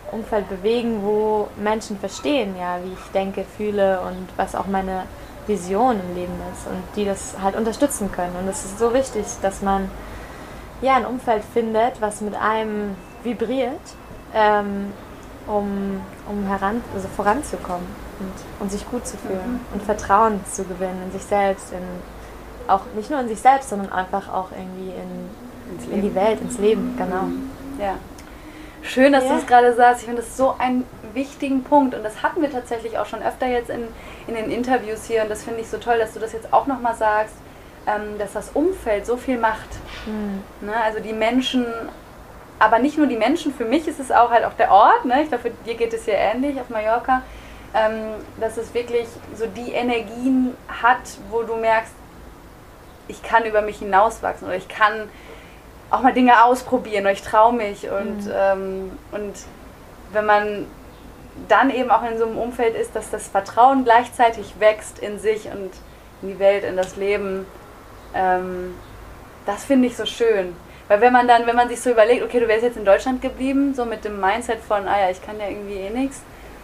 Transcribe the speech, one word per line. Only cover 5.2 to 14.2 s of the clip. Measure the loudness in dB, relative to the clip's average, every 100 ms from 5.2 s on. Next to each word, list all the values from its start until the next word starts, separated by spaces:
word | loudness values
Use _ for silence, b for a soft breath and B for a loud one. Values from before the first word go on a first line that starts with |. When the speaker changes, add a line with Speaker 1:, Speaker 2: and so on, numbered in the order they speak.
| B B -4
Speaker 1:
Vision | -4 0 2 2 2
im | -2 -6
Leben | -6 -8 -10
ist | -10 -10
und | -10 -8 -4
die | -2
das | -2 -6 -4
halt | -2 0
unterstützen | -2 2 0 0 -4
können. | -4 -4 -4
Und | -6
es | -6 -8
ist | 0
so | 2
wichtig, | 2 0 -2 -6 -4
dass | -4 -2
man, | 0 0 -2 B B B B B B B B -4
ja, | 2 4
ein | 2
Umfeld | -4 0 0 0
findet, | -2 2 2 2 2
was | -4 -2
mit | -6 -2
einem | 0 0 -2 -4 -6 -8 -12 -10
vibriert, | -6 -4 -2 0 -2 -4 -12 -18 -18 -18